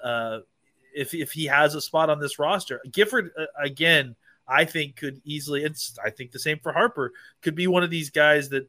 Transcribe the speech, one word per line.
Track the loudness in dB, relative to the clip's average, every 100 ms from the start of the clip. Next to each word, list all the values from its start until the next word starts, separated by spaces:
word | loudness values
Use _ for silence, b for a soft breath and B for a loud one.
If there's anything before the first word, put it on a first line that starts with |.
uh, | -2 -2 -2 -6 -10 _ _ _ _ -8
if, | -6
if | -6 -6
he | -6 2
has | 6 4 2
a |
spot | -2 0 2
on | 0
this | -2 -4
roster. | -2 -2 -4 -10 -4
Gifford, | 0 2 0 -2 -6
uh, | -10 -6
again, | -6 0 4 4 2 -8 b b b
I | 2 2
think | 0 -6 -6
could | -10 -10
easily, | -8 -8 -4 -4
and | -4
s-, | -6 -10 -8
I | -8
think | -8 -12
the | -8
same | -4 -4
for | -2
Harper, | 2 2 0 -6 -8 B B
could | -4 0
be | 2
one | 2
of | 2
these | -2 -2
guys | 4 6 4 2
that | -4